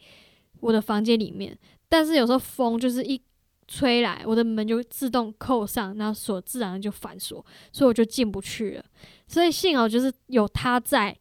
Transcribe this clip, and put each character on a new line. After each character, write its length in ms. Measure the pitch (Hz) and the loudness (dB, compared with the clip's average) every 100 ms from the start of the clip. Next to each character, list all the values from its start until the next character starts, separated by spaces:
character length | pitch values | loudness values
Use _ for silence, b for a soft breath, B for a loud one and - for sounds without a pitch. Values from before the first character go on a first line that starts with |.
| b b b b b - | b b b b b -6
我 120 | 233 | 2
的 80 | 220 | 2
房 240 | 214 208 | 2 0
间 140 | 220 226 | 2 2
里 140 | 214 | 0
面。 260 | - 196 - b b - | -10 -12 -14 b b 2
但 160 | 320 311 | 2 4
是 100 | 320 | 4
有 120 | 233 | 4
时 40 | |
候 60 | 254 | 2
风 420 | - - 233 226 | 0 -2 0 0
就 100 | 254 | -2
是 120 | 240 | -2
一 160 | 247 262 _ _ _ _ - | -4 -6 _ _ _ _ -16
吹 340 | - 262 240 | -2 2 2
来， 200 | 226 - | 0 -4
我 120 | - 220 | 0 2
的 80 | |
门 240 | 233 220 214 | 2 0 0
就 160 | 226 | -2
自 260 | 247 - 269 | -4 -6 -2
动 240 | 247 220 220 | -2 -4 -8
扣 260 | - 247 208 | -2 -2 0
上， 300 | 247 190 214 | -4 -6 -4
然 100 | 214 | -6
后 60 | |
锁 260 | 214 - 190 | -6 -6 -6
自 200 | - 254 | -6 -8
然 200 | 202 190 | -6 -6
就 120 | 208 | -8
反 280 | - - 185 | -8 -14 -12
锁， 240 | - - - b b | -14 -14 -20 b b
所 140 | - 269 | 2 4
以 20 | |
我 60 | |
就 120 | 226 226 | 4 2
进 260 | - 220 | 2 -2
不 80 | 196 | -2
去 320 | - - 208 - | -10 -6 -6 -8
了。 100 | - b b b b | -16 b b b b
所 160 | 320 | 2
以 80 | 339 | 2
幸 240 | 294 370 277 | 2 2 2
好 140 | 226 | 2
就 100 | 233 | 2
是 140 | 262 - - | 0 -4 -2
有 200 | 254 208 | 0 0
他 320 | - 254 247 | 0 0 0
在， 380 | - 262 208 - | 2 0 0 -6